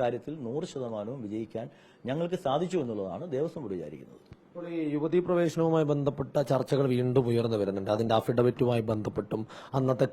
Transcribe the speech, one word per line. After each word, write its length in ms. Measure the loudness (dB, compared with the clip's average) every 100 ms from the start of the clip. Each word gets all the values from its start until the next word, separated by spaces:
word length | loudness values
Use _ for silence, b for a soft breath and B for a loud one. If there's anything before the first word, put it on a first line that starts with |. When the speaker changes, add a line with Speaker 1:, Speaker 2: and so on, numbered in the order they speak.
Speaker 1:
കാര്യത്തിൽ 420 | -2 -2 -6 -8
നൂറ് 220 | -6 -6
ശതമാനവും 580 | -6 -6 -6 -6 -6 -8
വിജയിക്കാൻ 460 | -6 -6 -6 -8 -10 b b b -6
ഞങ്ങൾക്ക് 280 | -4 -2
സാധിച്ചു 440 | -2 0 0 0 -2
എന്നുള്ളതാണ് 520 | -2 -4 -6 -8 -6
ദേവസ്വം 320 | -4 -4 -6
ബോർഡ് 140 | -8 -8
വിചാരിക്കുന്നത്. 640 | -8 -12 -18 -20 -20 -20 _
Speaker 2:
ഇപ്പോൾ 220 | -14 -8
ഈ 200 | -6 -2
യുവതീ 320 | -2 0 2
പ്രവേശനവുമായി 640 | 2 2 2 2 2 4
ബന്ധപ്പെട്ട 560 | 4 2 0 -2 -2 0
ചർച്ചകൾ 480 | 2 2 2 2 4
വീണ്ടും 380 | 2 4 4 4
ഉയർന്നു 300 | 2 2 2
വരുന്നുണ്ട്. 340 | 2 0 2
അതിന്റെ 240 | 2 4
അഫിഡവിറ്റുമായി 680 | 2 4 4 4 4 2 2
ബന്ധപ്പെട്ടും 640 | 0 -2 -2 -4 -4 -6 -8 B B
അന്നത്തെ 340 | 0 2 2 2